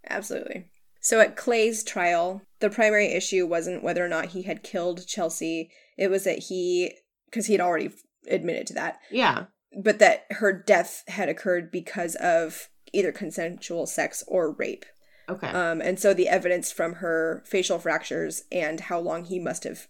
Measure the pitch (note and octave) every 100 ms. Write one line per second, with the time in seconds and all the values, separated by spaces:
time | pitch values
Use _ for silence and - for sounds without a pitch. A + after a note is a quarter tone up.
0 | - - G3+ - - - - _ _ _
1 | - A3+ G#3+ - - A#3 A3 A3 - G3+
2 | F3 E3+ F3 G3 - _ G#3 G#3+ G#3+ G#3+
3 | G3+ F#3 F#3 F#3+ F3 E3+ E3+ F3+ - F3
4 | F3 E3 E3+ F3+ F#3 E3 - F#3+ F3 F3+
5 | F3+ - E3+ - E3 E3 D#3+ - _ -
6 | F#3+ F#3+ F#3+ - - F#3 F3+ F3+ F3+ -
7 | _ _ _ A#3 G#3+ G3 F3+ E3 - -
8 | _ _ - F#3 E3+ - - - E3 -
9 | - A#3+ A3 - F#3 _ _ G3 G#3 G#3
10 | F#3+ - - G3+ G#3 F#3+ - F#3+ G#3+ -
11 | - F#3 F3 - G3+ F3 E3 F3+ E3+ -
12 | F3 E3 F3 E3 D#3+ - - _ - G3+
13 | F3+ - E3+ F3+ E3+ F3+ - E3+ D#3+ -
14 | D3+ - - F#3 D#3+ - - - - _
15 | _ - - F#3+ D#3 F3+ E3+ E3 E3+ F#3+
16 | G#3 F#3+ F3+ F3+ F3+ F3+ - - E3+ E3+
17 | F3+ E3 E3 D#3 - G3 F#3 E3+ E3+ D#3
18 | - D#3+ D#3+ D#3 - F3+ D#3 D#3+ - E3+
19 | E3+ E3 F3 F3+ E3 - - -